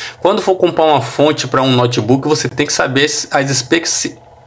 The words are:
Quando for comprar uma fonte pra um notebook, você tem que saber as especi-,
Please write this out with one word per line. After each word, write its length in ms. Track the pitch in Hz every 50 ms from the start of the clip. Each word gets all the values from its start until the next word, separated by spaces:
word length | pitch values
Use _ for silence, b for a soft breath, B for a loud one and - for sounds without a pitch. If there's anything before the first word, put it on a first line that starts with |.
| B B B B
Quando 220 | - 175 202 208
for 140 | 180 - 190
comprar 300 | 185 - 175 156 165 160
uma 180 | 156 151 135 120
fonte 440 | - - - 143 151 151 147 -
pra 140 | 127 - 135
um 120 | 131 135 127
notebook, 540 | 123 123 120 123 - 117 107 131 135 139
você 220 | 151 156 147 - 135
tem 160 | - - 147
que 80 | 147 -
saber 320 | - 165 143 127 135 143
as 460 | 151 151 - - - - 143 139 135
especi-, 680 | 139 131 - - 156 170 165 - - - - - - - - - - - -